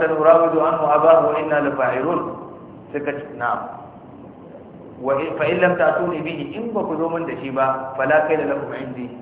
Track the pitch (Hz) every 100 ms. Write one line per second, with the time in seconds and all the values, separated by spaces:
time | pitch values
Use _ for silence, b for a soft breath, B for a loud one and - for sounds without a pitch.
0 | 160 156 156 165 165 160 160 165 147 151
1 | 160 165 151 151 151 147 143 135 127 131
2 | 147 170 170 - - - - - - 147
3 | 143 - - 120 120 104 - - - -
4 | - - - - - - - - - -
5 | 127 139 160 - 156 180 180 175 160 175
6 | 175 156 160 151 139 208 233 208 165 156
7 | 165 165 165 127 135 131 131 135 - -
8 | 135 151 151 151 139 139 151 123 135 123
9 | 117 -